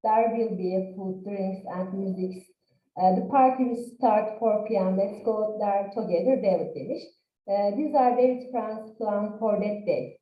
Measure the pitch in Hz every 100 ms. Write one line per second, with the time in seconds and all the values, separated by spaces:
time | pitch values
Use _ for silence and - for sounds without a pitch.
0 | 220 220 233 226 220 185 185 190 190 -
1 | 190 190 202 202 190 190 - 185 190 190
2 | 196 185 185 185 - _ _ _ _ -
3 | 185 - - 285 262 254 247 233 - -
4 | 240 214 214 - 226 214 208 208 185 190
5 | 202 208 - 214 214 214 208 196 196 233
6 | 185 175 254 262 196 175 151 147 131 -
7 | - _ _ _ - 202 202 208 302 277
8 | 247 247 254 247 - 240 220 214 - -
9 | 214 202 208 - 220 196 208 208 - -
10 | - -